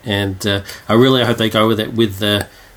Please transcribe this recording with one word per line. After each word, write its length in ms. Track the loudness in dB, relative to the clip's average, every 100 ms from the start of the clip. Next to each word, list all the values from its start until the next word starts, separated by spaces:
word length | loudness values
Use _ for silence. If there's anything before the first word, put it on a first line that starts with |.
| -4
and, 400 | -2 -2 -4 -4
uh, 160 | -4 -6 -10 0
I 60 |
really 300 | 4 4 4
hope 140 | 0 0
they 120 | 0
go 180 | 2 2
with 120 | 0
it 140 | -2
with 260 | -2 -2 -2
the, 280 | -2 -2 -4 -16 -20